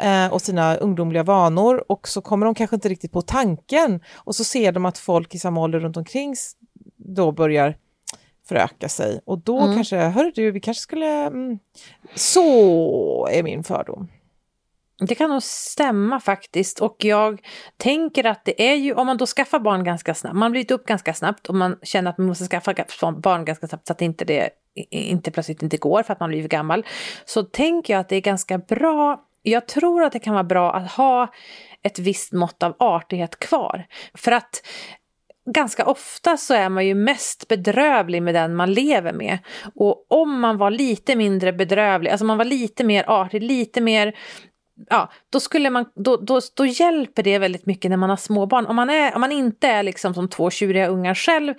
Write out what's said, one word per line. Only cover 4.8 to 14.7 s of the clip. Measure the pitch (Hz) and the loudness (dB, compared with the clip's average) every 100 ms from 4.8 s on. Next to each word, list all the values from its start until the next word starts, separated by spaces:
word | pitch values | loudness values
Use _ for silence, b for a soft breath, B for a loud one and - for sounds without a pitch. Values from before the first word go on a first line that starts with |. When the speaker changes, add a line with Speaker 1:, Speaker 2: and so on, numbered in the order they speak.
| 185 | -2
Speaker 1:
att | 175 | -2
folk | - 170 165 | 0 0 -2
i | 175 | -6
samma | 180 165 | -4 -2
ålder | 160 165 | 0 0
runt | 165 165 | -4 -6
omkring | 165 262 285 | -6 -6 -6
s-, | 262 - - _ - - - | -6 -10 -14 _ -20 -20 -20
då | - 190 165 | -8 0 0
börjar | 151 156 151 143 156 _ _ - b b b - | 2 2 2 2 -2 _ _ -18 b b b -4
föröka | - - - - | 0 0 -2 -8
sig, | - 107 104 - | -4 -4 -4 -6
och | 180 | -6
då | 190 254 | -2 2
Speaker 2:
Mm. | 202 | 2
Speaker 1:
kanske, | 214 220 185 | 2 0 0
hörru | 165 196 339 | 0 2 0
du, | 226 220 | 0 -2
vi | 202 | -2
kanske | 220 240 | -4 -8
skulle, | - 320 311 294 294 | -8 -4 -2 -2 -4
mm, | 262 254 214 _ B B B B | -6 -6 -8 _ B B B B
så | - - 370 330 247 196 165 160 123 80 62 64 | -4 2 4 6 8 8 6 4 2 0 0 0
är | 165 | 0
min | 165 - | -2 -4
fördom. | 160 - - - 180 _ _ _ _ _ _ | -4 -4 -6 -10 -14 _ _ _ _ _ _